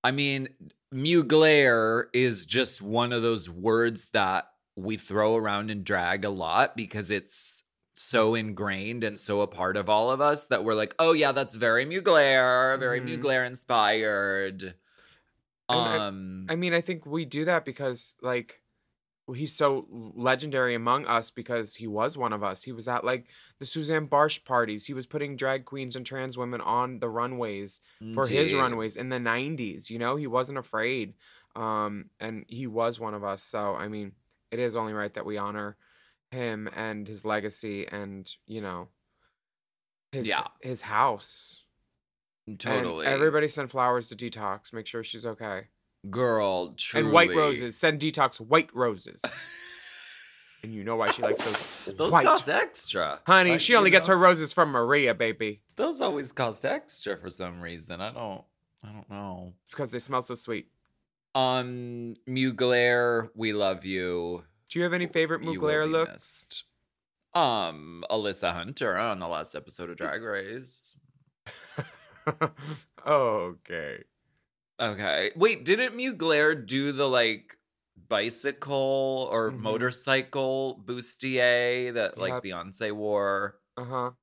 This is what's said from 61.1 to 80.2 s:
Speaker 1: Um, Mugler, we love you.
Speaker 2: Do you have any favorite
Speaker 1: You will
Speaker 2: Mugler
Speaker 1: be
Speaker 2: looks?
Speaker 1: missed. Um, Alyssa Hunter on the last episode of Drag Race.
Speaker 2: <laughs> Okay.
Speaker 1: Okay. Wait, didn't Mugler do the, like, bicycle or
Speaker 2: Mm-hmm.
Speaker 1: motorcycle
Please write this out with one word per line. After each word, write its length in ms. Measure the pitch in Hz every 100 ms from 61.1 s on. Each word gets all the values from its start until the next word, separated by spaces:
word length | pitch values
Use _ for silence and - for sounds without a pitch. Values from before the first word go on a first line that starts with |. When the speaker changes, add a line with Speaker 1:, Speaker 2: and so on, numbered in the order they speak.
| _ _ 135
Speaker 1:
Um, 800 | 127 127 123 123 120 120 117 113 -
Mugler, 1040 | 131 131 113 123 123 120 123 120 117 113 107
we 160 | 110
love 320 | 104 98 92
you. 580 | 95 95 90 87 85 87 - _ _
Speaker 2:
Do 100 | 170
you 20 |
have 80 | 175
any 140 | 180 175
favorite 360 | 175 160 165
Speaker 1:
You 160 | 160 156
will 80 | 151
Speaker 2:
Mugler 160 | 151 156
Speaker 1:
be 60 |
Speaker 2:
looks? 200 | 160 165
Speaker 1:
missed. 520 | - - - - - - _ _ _ _ _ _
Um, 720 | 175 143 113 85 78 76 85 87
Alyssa 420 | 110 104 95 90
Hunter 440 | 85 90 139 120 92
on 220 | 113 98
the 80 | 85
last 260 | 80 78
episode 360 | 76 71 - 87
of 60 | 80
Drag 260 | 80 87
Race. 760 | 113 101 98 117 127 - - - _ _ _ _ - - - - - - - - -
Speaker 2:
<laughs> 160 | 151 160 - 143 147 - - 135
Okay. 960 | 147 120 107 90 85 - 85 73 53 - _ _ _ _ _ _ -
Speaker 1:
Okay. 500 | 113 101 101 76 101 160
Wait, 280 | 214 214
didn't 320 | 127 214 254 233
Mugler 720 | 262 202 160 151 151 156 107
do 260 | 135 143
the, 160 | 135 139
like, 480 | 127 113 107 _ - _ _ _ _ _
bicycle 1200 | 107 113 - 143 139 135 139 135 135 135 131 131
or 200 | 113 110
Speaker 2:
Mm-hmm. 120 | 104
Speaker 1:
motorcycle 1200 | 110 113 123 123 - 135